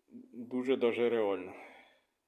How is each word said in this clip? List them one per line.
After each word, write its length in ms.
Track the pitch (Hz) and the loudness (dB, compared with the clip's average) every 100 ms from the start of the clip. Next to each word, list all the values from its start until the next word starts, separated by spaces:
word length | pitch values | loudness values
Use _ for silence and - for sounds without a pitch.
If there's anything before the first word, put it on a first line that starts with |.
| _ 120 - | _ -20 -20
дуже 440 | 117 123 127 127 127 | -16 -8 -4 0 2
даже 320 | 120 110 120 | 4 4 2
реально. 440 | 113 104 98 90 92 - - - _ _ _ | 2 2 0 -4 -14 -18 -20 -20 _ _ _